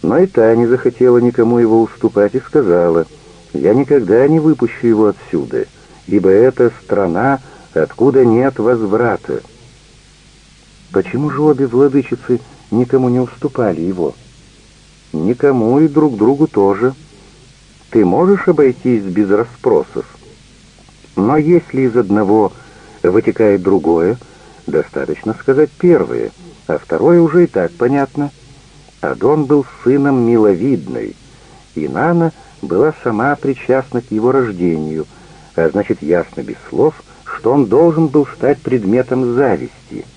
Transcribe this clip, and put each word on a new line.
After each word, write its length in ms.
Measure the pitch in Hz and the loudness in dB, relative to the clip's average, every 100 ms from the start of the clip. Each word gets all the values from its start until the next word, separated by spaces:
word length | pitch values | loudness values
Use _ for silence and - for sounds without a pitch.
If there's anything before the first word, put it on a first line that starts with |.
Но 160 | - 135 | 0 2
и 80 | 190 | 2
та 280 | 123 113 113 | 2 2 2
не 100 | 117 | 2
захотела 520 | 127 123 120 123 120 | 2 0 2 4 4
никому 400 | 120 120 117 120 | 2 0 0 2
его 220 | 117 113 | 2 2
уступать 540 | 113 - 117 104 104 | 0 -2 -2 0 0
и 60 | 127 | -2
сказала: 680 | - 151 110 87 87 82 80 - - - - | -2 0 2 2 2 0 -2 -10 -20 -20 -12
«Я 200 | 71 76 | -2 0
никогда 540 | 117 143 143 98 110 139 | 0 2 0 2 2 2
не 140 | 160 | 2
выпущу 460 | 156 147 117 - 117 | 0 0 -2 -2 0
его 200 | 107 107 | 2 2
отсюда, 600 | 98 - 85 64 60 50 - - - - | -2 -8 -8 -6 -8 -8 -14 -20 -20 -4
ибо 200 | 101 92 | 0 2
это 440 | 98 127 131 120 - | 4 2 2 -2 -2
страна, 580 | - 101 95 85 131 135 - - - | -6 -4 -2 -2 -2 -2 -6 -20 -8
откуда 520 | - 78 - 127 131 | -4 -4 0 2 4
нет 340 | 123 113 135 131 | 4 2 0 -2
возврата». 840 | 113 123 107 110 120 92 - 62 - - - - - - _ _ - _ _ _ - _ - | -2 -2 -2 -2 -2 -4 -6 -10 -10 -20 -20 -20 -20 -20 _ _ -20 _ _ _ -20 _ -4
«Почему 400 | 190 185 120 147 | -4 -2 -4 -4
же 100 | 135 | 0
обе 260 | 151 131 135 | 0 2 0
владычицы 760 | 120 143 135 127 120 - 123 - - - | 2 2 2 -2 -8 -4 -6 -6 -20 -4
никому 380 | 110 123 135 127 | -2 0 0 0
не 120 | 123 | -2
уступали 600 | 123 - 147 131 113 80 | -4 -6 -8 -4 -4 -2
его?» 340 | 87 92 76 - - - - - - - - - - | -6 -4 -6 -6 -20 -20 -20 -20 -20 -20 -20 -20 -12
Никому 680 | - 98 123 143 131 113 135 | -6 -4 0 0 2 2 2
и 80 | 156 | 2
друг 280 | 143 151 110 | 2 0 2
другу 300 | 107 139 156 | 0 2 0
тоже. 480 | - 98 101 123 135 - - - - - - - - - | 2 0 2 -2 -4 -20 -20 -20 -20 -20 -20 -20 -20 -4
Ты 140 | 113 | 0
можешь 420 | 92 101 185 196 - | 2 2 2 2 0
обойтись 560 | 156 139 123 131 117 | 2 2 0 -2 -2
без 260 | 98 92 101 | -2 -2 0
расспросов? 760 | 104 117 - 135 92 65 - - - - - - - - - - - - - | 0 -2 -4 0 0 -2 -10 -12 -18 -20 -20 -20 -20 -20 -20 -20 -20 -12 -2
Но 200 | 104 151 | 0 0
если 460 | 151 175 - 131 | 2 0 0 -2
из 140 | 131 117 | 0 0
одного 560 | 98 101 98 110 98 - - - - - | 0 0 2 2 2 -4 -20 -20 -20 -4
вытекает 600 | 85 95 113 - 110 101 | 0 0 -2 0 2 2
другое, 560 | 90 95 78 82 87 120 - - - - - | 2 0 2 0 0 -4 -10 -20 -20 -18 -4
достаточно 680 | 76 - 71 67 78 - 110 | -4 -4 -8 -8 -8 -6 -6
сказать 300 | - 135 151 - | -2 0 0 0
первое, 520 | 180 156 80 60 55 - - - - | 2 2 0 -6 -8 -12 -20 -20 -8
а 100 | 78 | -8
второе 460 | - 170 147 175 | -4 -2 2 4
уже 220 | 165 170 | 4 2
и 20 | 175 | 0
так 260 | 190 170 | 0 -4
понятно. 580 | 170 123 139 139 - 143 - - - - - - _ | -2 -2 0 -2 -6 -8 -10 -20 -20 -20 -20 -20 _
Адон 460 | 76 62 104 156 135 | -8 -2 0 0 0
был 180 | 147 131 - | 0 -2 -6
сыном 380 | 120 139 139 131 | 0 0 0 0
миловидной, 960 | 117 120 104 90 120 117 147 123 107 - - - - - - | 2 2 2 2 -2 -4 -6 -10 -10 -14 -20 -20 -20 -20 -16
и 140 | - 76 | -10 -6
Нана 440 | 71 151 170 165 - - - | -2 0 0 0 -4 -20 -16
была 320 | - 87 147 151 | -4 0 0 -2
сама 320 | 127 107 131 143 | -4 -2 -2 -2
причастна 680 | 135 131 - 131 131 123 | -6 -8 -2 -4 -2 -8
к 80 | 120 | -6
его 200 | 107 117 | -2 0
рождению, 760 | 135 120 92 87 80 78 78 76 - - - - - | 0 -2 -4 -4 -2 -6 -8 -10 -16 -20 -20 -10 -2
а 140 | 82 | -2
значит, 320 | 95 101 - | -2 -4 -6
ясно 400 | 76 87 82 - | -2 -2 -2 -10
без 140 | - - - | -12 -14 -10
слов, 340 | - 147 156 - - | -2 -2 -2 -20 -20
что 280 | - - - | -16 -6 -2
он 100 | 139 | 0
должен 440 | 117 120 170 160 160 | 2 2 2 2 0
был 180 | 147 139 | 0 -2
стать 320 | - 127 143 | -4 -2 -2
предметом 760 | - 127 95 120 127 127 123 | -2 -4 0 -2 -2 -2 -2
зависти. 680 | 120 135 85 62 - - - - | 0 0 -2 -6 -16 -18 -18 -18